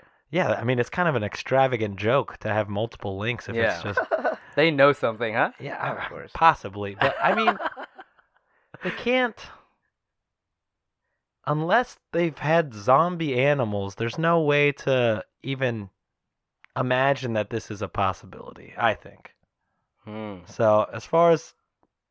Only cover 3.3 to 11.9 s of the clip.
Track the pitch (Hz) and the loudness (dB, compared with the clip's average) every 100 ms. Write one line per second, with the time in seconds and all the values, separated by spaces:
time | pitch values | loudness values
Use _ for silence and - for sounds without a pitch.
3.3 | 117 - 113 113 87 107 101 - - 240 | -6 -6 0 0 0 -4 -4 -2 -2 -2
4.3 | - - - 160 143 143 135 123 107 113 | -4 -4 2 2 6 4 4 -2 -2 -2
5.3 | 117 165 - 139 - - - - - - | 0 -2 -4 -12 -6 -6 -6 -10 -12 -12
6.3 | - 165 147 101 101 101 98 131 - 165 | 4 4 4 -2 -8 -6 0 0 2 0
7.3 | 208 220 196 330 - - - - _ _ | 2 0 0 -4 -8 -16 -18 -20 _ _
8.3 | _ _ _ _ - 180 - 240 254 247 | _ _ _ _ -10 -8 -4 -2 0 0
9.3 | - - - _ _ _ _ _ _ _ | -6 -20 -20 _ _ _ _ _ _ _
10.3 | _ _ _ _ _ _ _ _ _ _ | _ _ _ _ _ _ _ _ _ _
11.3 | _ - 151 165 226 247 | _ -4 -2 2 2 0